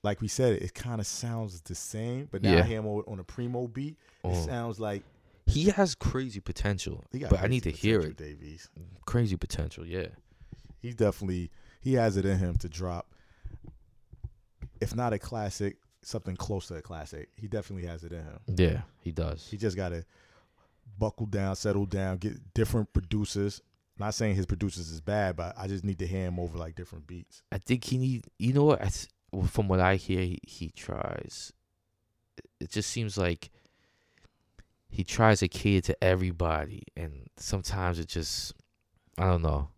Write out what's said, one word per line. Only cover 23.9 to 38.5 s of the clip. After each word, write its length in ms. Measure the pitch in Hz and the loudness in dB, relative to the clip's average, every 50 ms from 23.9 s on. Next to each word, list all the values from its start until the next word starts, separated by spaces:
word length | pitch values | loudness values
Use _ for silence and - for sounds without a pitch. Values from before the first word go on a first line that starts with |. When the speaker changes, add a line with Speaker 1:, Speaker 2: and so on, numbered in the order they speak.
| _ - | _ -6
Speaker 1:
Not 160 | 101 107 107 | -4 -4 0
saying 220 | - 113 107 95 | 0 2 2 2
his 100 | 98 92 | 2 0
producers 440 | - 98 85 104 95 - 87 85 78 | 0 -2 -2 -2 -2 -2 -6 -10 -10
is 100 | 82 78 | -10 -8
bad, 340 | 76 98 104 107 101 92 87 | -4 -2 0 2 2 0 -2
but 200 | 80 85 87 - - | -4 -6 -8 -8 -8
I 80 | 95 | -6
just 160 | 98 98 95 | -4 -4 -2
need 160 | 85 101 95 80 | -2 -2 -2 -2
to 80 | 95 | -2
hear 200 | 87 92 95 92 90 | -2 -2 -2 -2 -2
him 100 | 87 87 | -2 -2
over, 180 | 87 85 82 | -4 -4 -4
like, 200 | 85 82 82 80 | -6 -8 -8 -8
different 320 | - 87 - - 80 76 76 | -12 -12 -12 -14 -16 -14 -14
beats. 340 | 90 87 80 _ - - _ _ | -14 -14 -14 _ -20 -20 _ _
Speaker 2:
I 80 | - 98 | -8 -6
think 240 | - - 127 123 | 2 2 2 2
he 160 | - - 127 127 | 2 -2 0 0
need, 280 | 127 135 127 117 - - _ _ | 2 0 0 -2 -6 -12 _ _
you 140 | 104 120 | 0 4
know 100 | 131 143 147 | 6 6 8
what? 160 | 151 139 - | 6 6 6
I 40 | - 95 | 2 -2
th-, 180 | - - - - _ _ _ _ | -2 -2 -8 -12 _ _ _ _
well, 140 | - 95 92 - | -2 0 0 2
from 180 | - - 104 | 2 2 2
what 140 | 95 92 92 | 4 4 6
I 160 | 90 92 98 | 6 6 4
hear, 240 | 92 - - 95 90 | 4 2 0 0 0
he, 180 | 92 90 90 - - | 0 -2 -2 -6 -10
he 240 | - - - 82 80 | -16 -12 -10 -10 -10
tries. 840 | - - - - - - - - - - - - - - - - _ _ _ _ _ _ _ _ _ _ _ _ _ _ _ _ _ - - - _ _ | -10 -10 -8 -8 -6 -4 -4 -4 -6 -8 -10 -12 -12 -14 -14 -14 _ _ _ _ _ _ _ _ _ _ _ _ _ _ _ _ _ -20 -20 -20 _ _
It 100 | - 85 | -10 -4
just 200 | - 104 104 - | -4 -4 -2 -2
seems 280 | - 123 113 107 98 104 | -2 -4 -4 -2 0 0
like 320 | 92 87 85 - - - _ _ _ _ _ _ _ _ _ _ _ _ _ _ _ - _ _ _ _ _ - - _ _ _ _ _ | 2 2 0 -2 -6 -20 _ _ _ _ _ _ _ _ _ _ _ _ _ _ _ -20 _ _ _ _ _ -20 -20 _ _ _ _ _
he 140 | - 104 | -4 -4
tries 380 | 95 - - - 113 110 104 - | -4 -2 4 6 8 8 8 6
to 80 | 98 90 | 4 0
cater 320 | - - - 104 101 92 - - | 0 2 4 6 6 6 4 2
to 120 | - - - | 0 4 4
everybody, 800 | 92 92 92 92 92 87 82 90 82 80 78 76 71 65 - - - _ | 4 4 4 2 -2 0 0 0 0 0 0 -2 -6 -10 -14 -14 -14 _
and 320 | - 87 78 71 69 - - _ | -10 -10 -8 -10 -12 -16 -18 _
sometimes 600 | - - - 101 98 90 - 101 98 90 90 87 82 | -12 -4 -4 -4 -2 -2 -4 -2 0 0 0 0 -2
it 80 | 82 | -4
just, 480 | - - 85 80 - - - - - | -4 -4 -4 -4 -4 -6 -6 -8 -10